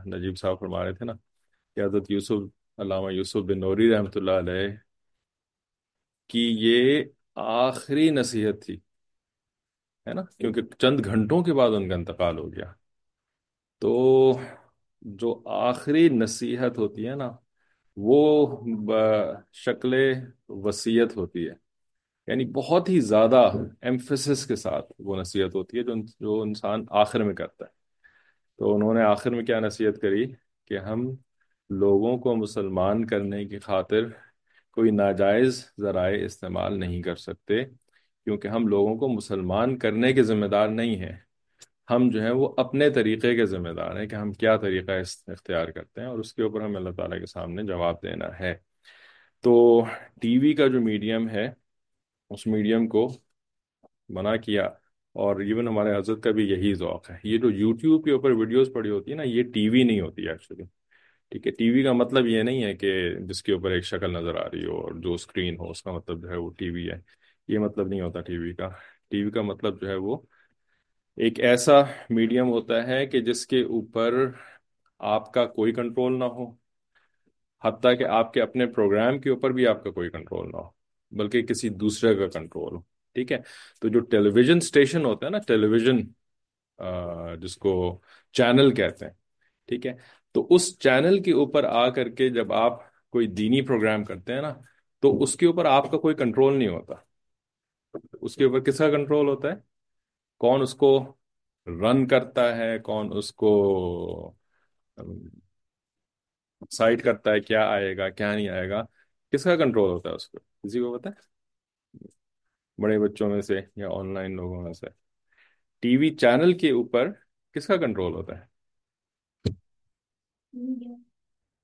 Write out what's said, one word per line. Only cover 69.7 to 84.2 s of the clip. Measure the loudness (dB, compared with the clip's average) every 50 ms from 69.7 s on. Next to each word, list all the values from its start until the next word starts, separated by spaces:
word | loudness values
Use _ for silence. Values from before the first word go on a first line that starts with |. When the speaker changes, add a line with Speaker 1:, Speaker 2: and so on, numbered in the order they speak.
| -6 -6
Speaker 1:
जो | -6 -6
है | -6
वो | -4 -4 -6 -6 -8 -10 _ _ _ _ _ _ _ _ _ _ _ _ _ _ _ _ _ _ -2
एक | 0 0 0 2
ऐसा | 4 4 4 4 6 6 6 6 6 4 -2 -12 -6 -2
medium | 0 2 2 2 2 2 2
होता | 0 0 -2 -2 -2 -2 -2
है | 0 -2 -2 -2 -2
कि | 0 -2 0
जिसके | 0 0 -2 -4 -2 0 0 0 0
ऊपर | 0 -2 -4 -4 -4 -2 -2 0 0 2 0 0 -2 -4 -10 -20 -20 -20 _ _ _ _ _ _ _ _ -8
आपका | -4 -2 -2 -2 -2 -2 0 0 0
कोई | 0 0 0 0 0
control | 0 -2 -4 -4 -2 -2 -2 0
ना | 0 -2 -4
हो, | -4 -6 -8 -12 -14 -16 _ _ _ _ _ _ _ _ _ _ _ _ _ _ _ _ _ _ _ _ _ -4
हत्ता | -2 0 2 4 4 4
कि | 4 2
आपके | 2 2 2 0 0 0 -2
अपने | -2 0 0 -2 -2
program | -2 0 2 2 2 2 2 2 2 0 0
के | -2 -2
ऊपर | -2 0 0 -2
भी | 0 2 2
आपका | 2 2 0 -4 -8
कोई | -6 -6 -6 -6
कंट्रोल | -8 -12 -12 -10 -10 -10 -10
ना | -10 -12 -12
हो, | -14 -16 _ _ _ _ _ _ _ _ -6
बल्कि | -6 -4 0 0 0
किसी | 0 -2 -2 -4 -4 -6
दूसरे | -4 -2 -2 -2 -2 2 2 2 2
का | 2 0
control | -4 -4 -8 -12 -10 -10 -10 -10 -10 -10
हो, | -12 -16 _ _ _ _ _ -8
ठीक | -6 -4 -4
है। | -4 -6 -6 -10 -20 -20 -20 -20 _ -6
तो | -2 0
जो | 2 0
television | 2 2 4 4